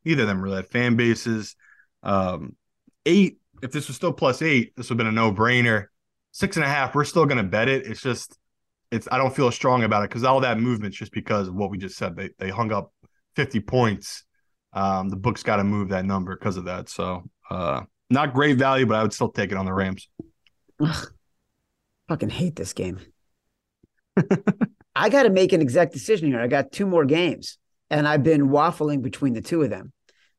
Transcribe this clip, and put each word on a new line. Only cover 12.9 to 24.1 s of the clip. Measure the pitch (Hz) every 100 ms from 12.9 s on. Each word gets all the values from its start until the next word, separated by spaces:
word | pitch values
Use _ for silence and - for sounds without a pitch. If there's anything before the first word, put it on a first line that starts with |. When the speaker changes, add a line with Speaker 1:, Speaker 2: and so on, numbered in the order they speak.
| _ _ _ _ -
Speaker 1:
fifty | 135 113
points. | - 127 117 98 - - _ _ _ _ _
Um, | 98 98 95 95
the | 95
book's | 113 104
gotta | - 104 101
move | 104 95
that | 95 95
number | 98 92 92
'cause | 110 92
of | 87
that. | 90 -
So, | - 90 90 - _ -
uh, | 92 85 67 - _ -
not | 131 151
great | 127 147 127
value, | 135 135 120
but | 110
I |
would | 107
still | - 117
take | - 95
it | 95
on | 95
the |
Rams. | 95 95 95 - - - _ _ _ _ -
Speaker 2:
Ugh. | 151 156 - _ _ _ _ _ _ _ _ _ -
Fucking | 156 104
hate | - 175 -
this | -
game. | - 92 87 - _ _ _ _ _ _ _ _ _ _